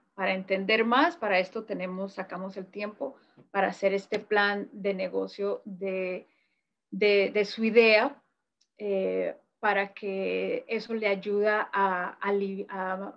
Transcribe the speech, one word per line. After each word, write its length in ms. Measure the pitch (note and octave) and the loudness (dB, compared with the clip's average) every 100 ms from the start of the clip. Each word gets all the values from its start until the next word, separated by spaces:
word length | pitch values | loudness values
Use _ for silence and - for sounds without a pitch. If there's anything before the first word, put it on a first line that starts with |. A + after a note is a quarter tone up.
| _ | _
para 200 | - G3 | -4 -2
entender 500 | F#3+ F#3+ F#3+ G3 A3 | -2 -2 -2 2 2
más, 320 | A3+ A#3+ D#4+ E4+ | 4 4 4 0
para 220 | G#3+ F#3 | 0 0
esto 260 | F#3 A3+ | 0 -4
tenemos, 480 | G#3+ F#3 F3+ F#3 G3 | -8 -6 -6 -6 -8
sacamos 440 | G3 F#3 F3+ F#3+ G3 | -8 -10 -10 -10 -10
el 80 | F3+ | -12
tiempo 500 | G3+ G#3 G#3+ C4 - _ _ _ | -10 -10 -8 -10 -10 _ _ _
para 180 | G3 F#3+ | 0 0
hacer 260 | F#3 G3 | 2 0
este 240 | G3 G3 G#3 | 0 -2 -6
plan 500 | G#3 G#3 G3+ G3+ G3 | 0 2 2 0 -6
de 200 | G#3 G3 | -6 -4
negocio 680 | F#3+ F#3 F#3+ F#3+ - G3+ G3+ | -2 -2 -4 -4 -4 -4 -4
de, 640 | - F#3 F#3+ F#3+ F#3 F3+ - _ _ _ _ _ _ | -8 -8 -4 -4 -4 -6 -10 _ _ _ _ _ _
de, 400 | F#3+ G#3 G3+ G3 | 0 4 6 4
de 120 | G3+ G#3 | 2 -2
su 180 | - | 0
idea, 580 | A3 A3 A3+ G#3+ B3+ - _ _ _ _ _ - | 4 6 8 8 4 -2 _ _ _ _ _ -10
eh, 600 | G#3 G3 F#3 F#3 F#3 - _ _ | -2 0 0 0 -2 -6 _ _
para 360 | G#3+ G3+ G3 | 0 0 -2
que 720 | - G#3 F#3+ F#3 F#3 F#3+ E3 - | -6 -8 -4 -2 -2 -2 -4 -4
eso 260 | A3+ G#3+ | -6 -4
le 120 | A3+ G#3+ | -4 -2
ayuda 640 | G3 G3+ G3+ G#3 G#3+ - | -2 0 0 2 0 -2
a, 460 | G3+ G3 F3+ F3+ - | 0 0 0 -4 -6
a 120 | G3 | -2
li-, 340 | G3+ G3+ F#3+ G3 | -2 -2 -6 -8
a, 460 | G3 F#3 F#3 G3+ | -6 -4 -4 -8